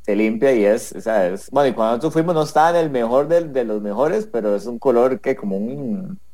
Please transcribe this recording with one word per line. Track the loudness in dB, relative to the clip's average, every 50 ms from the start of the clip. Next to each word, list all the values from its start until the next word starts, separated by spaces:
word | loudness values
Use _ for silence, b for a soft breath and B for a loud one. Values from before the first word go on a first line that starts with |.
se | -4 -2 0
limpia | 2 2 0 0 2 2 2 4
y | 4 4
es, | 4 2 2 0 -6 -12
o | -8
sea, | -4 -2 0 2 0 0
es, | -2 -4 -8 -4
bueno, | 0 2 2 2
y | 2
cuando | 0 0 0
nosotros | 0 0 -2 -2 0
fuimos | 0 0 0 0
no | 0 0
estaba | 0 2 2 4 4
en | 4 2
el | 0 0
mejor | 0 -2 0 2 2 2 2 4
del, | 2 0 0 0
de | -2 -2 -2
los | -2 -4 -4
mejores, | -4 -4 -2 0 0 0 0 -2 -4 -4
pero | -4 -2 0 0 -2
es | -2 -2
un | -6 -10 -2
color | 0 2 4 4 4 2 2 0
que | -2 -4 -4
como | -2 -4 -4 -4 -4
un, | -4 -6 -6 -6 -6 -6 -6 -6 -6 -10 -12 -14 -16 -18